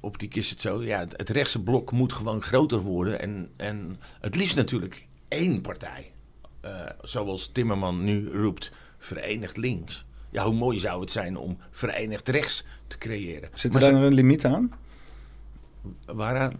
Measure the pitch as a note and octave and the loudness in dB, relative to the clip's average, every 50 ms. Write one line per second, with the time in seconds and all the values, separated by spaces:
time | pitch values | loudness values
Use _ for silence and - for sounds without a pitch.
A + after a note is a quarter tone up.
0 | - G#2 G2+ - G#2 G#2 - A2+ G#2 - - - - G#2+ F#2+ A2 A#2+ A2+ G#2+ G2 | -8 -8 -8 -8 -10 -6 -4 -2 -2 -2 -4 -4 -2 -2 -2 -2 -2 0 -2 -2
1 | F2 E2+ - - - - A2+ C#3 C#3+ - - B2+ F#2 F#2+ B2+ B2+ B2+ - - B2 | -2 -4 -6 -8 -6 0 0 2 2 2 0 -2 2 2 2 2 2 2 2 2
2 | B2+ B2 - - A2 A2 A2 G#2+ G2+ - - C3 D#3 D3+ B2 G#2+ F#2+ G2+ F#2 F2 | 2 2 0 -4 -4 -4 -4 -4 -2 4 4 4 6 6 4 0 0 0 0 2
3 | F2+ G2 G#2 - - G2+ G#2 G2 F2 - - - - G#2 G#2+ G#2 G2 D#2+ F#2+ - | 2 0 0 -2 -4 -6 -6 -8 -8 -10 -10 -8 -6 -6 -6 -6 -8 -8 -10 -12
4 | - - - - - G#2+ F#2 F3 G3+ F3 - C#3+ A#2 - B2+ A2+ E2+ F2 - - | -14 -20 -16 -8 -6 -4 0 2 2 2 4 4 2 2 2 -2 -2 -4 -10 -14
5 | - - - - - - - D3 E3+ F#3 C#3 F#2+ F2+ - F2+ - - E2 - C3 | -18 -20 -20 -20 -8 -6 -2 0 2 2 2 0 -2 -6 -8 -8 -10 -12 -12 -14
6 | - - - - - - - - - - - - - - G2 F#2 E2+ B1 - - | -16 -16 -20 -20 -20 -20 -20 -20 -20 -20 -18 -14 -12 -12 -10 -10 -10 -12 -12 -14
7 | - - - B2 G#2 G2 F#2+ F#2 - - - B2+ A#2+ A2+ G#2 G2 F#2+ F#2 F2+ F2 | -12 -6 -4 -4 -2 -2 -4 -4 -6 -4 -2 0 0 2 2 2 0 0 0 0
8 | F2+ G#2 G#2 G#2 G#2 - C#2 G2+ G#2+ G#2 F2 - - - - - - - - - | 2 2 2 2 0 -2 -2 2 2 2 2 0 -8 -14 -14 -18 -20 -20 -20 -20
9 | - - - D#2+ - - G#2+ A#2 G#2+ F2 - - A#2 B2+ A#2 F2 D#2+ - - - | -12 -12 -10 -8 -4 -4 -4 -4 -4 -6 -6 -4 -2 -2 -2 -2 -6 -8 -12 -12
10 | - - - - - - - G#2 G2+ G#2+ A2 A2+ A#2+ B2+ A#2 G2+ F2 G2+ F2+ F2+ | -12 -16 -18 -18 -16 -6 -4 0 2 2 2 4 2 2 2 0 -2 -2 -4 -4
11 | F#2 - - A2+ G2 F2 F#2+ D2+ B1 F2 F2 - - - - - - A2 - - | -6 -4 -4 -4 -4 -4 -4 -6 -4 -6 -6 -8 -10 -18 -10 -6 -4 -4 -2 -4
12 | A2 A2 G#2+ G#2 - - B2+ D3 - - - - - - - - - - - - | -4 -4 -6 -6 -2 0 2 2 2 0 -6 -6 -6 -10 -18 -18 -16 -16 -14 -10
13 | - A2 A2+ G2+ G2 E2+ E2 D2+ D#2 E2 - - - B2+ G2+ C3 C3 C#3 C#3 C3+ | -8 -6 -6 -6 -6 -6 -8 -10 -12 -14 -12 -4 -4 2 6 8 8 10 10 10
14 | C#3 C#3 C#3 C3 B2+ C3 C#3+ C#3+ - - C3 G3+ B3 A#3+ - - - - - - | 8 8 8 10 10 8 8 6 6 2 4 4 2 0 0 -6 -16 -18 -18 -20
15 | - - - - - - - - - - - - - - - - - G2+ F#2 - | -18 -18 -18 -18 -18 -18 -18 -18 -18 -18 -18 -18 -20 -20 -18 -14 -14 -14 -14 -14
16 | - - - A2 G#2+ A2+ B2+ C3 C3 B2+ B2+ | -14 -10 -6 -4 -2 0 0 0 0 0 -2